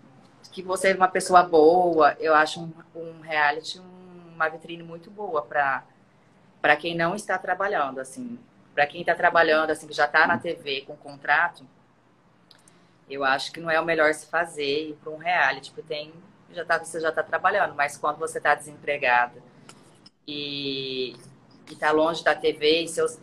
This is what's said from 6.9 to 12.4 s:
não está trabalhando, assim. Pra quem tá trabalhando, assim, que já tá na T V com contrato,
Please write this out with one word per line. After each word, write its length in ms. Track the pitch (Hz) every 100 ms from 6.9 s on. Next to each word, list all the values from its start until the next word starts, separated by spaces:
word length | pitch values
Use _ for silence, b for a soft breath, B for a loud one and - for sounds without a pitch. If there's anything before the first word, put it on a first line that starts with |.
| 170
não 200 | 170 202
está 220 | - 185
trabalhando, 640 | - 180 196 196 139 131
assim. 380 | 131 - 123 120 - _ _
Pra 120 | - 143
quem 180 | 170
tá 120 | 170 165
trabalhando, 560 | 175 165 165 156 156
assim, 160 | 156 151
que 60 |
já 140 | 151 147
tá 200 | 156 170
na 100 | 165
T 160 | 170
V 280 | 156 143 135
com 140 | - -
contrato, 680 | 147 180 151 147 170 - 131 _ _ _ _ _ _ _